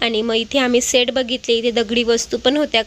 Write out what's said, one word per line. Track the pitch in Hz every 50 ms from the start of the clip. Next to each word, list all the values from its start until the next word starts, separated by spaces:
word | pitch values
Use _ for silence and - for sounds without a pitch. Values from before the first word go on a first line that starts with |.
आणि | 254 226 226 214
मग | 226 233 226
इथे | 226 226 - - 277
आम्ही | 254 247 240 247
सेट | 247 - - 254 247 247
बघितले, | 240 262 254 226 254 247 - - 233
इथे | 226 226 240
दगडी | 214 240 226 208 233 240
वस्तू | 233 233 233 233 - - - 233
पण | - 254 285
होत्या, | 302 302 285 - 226 220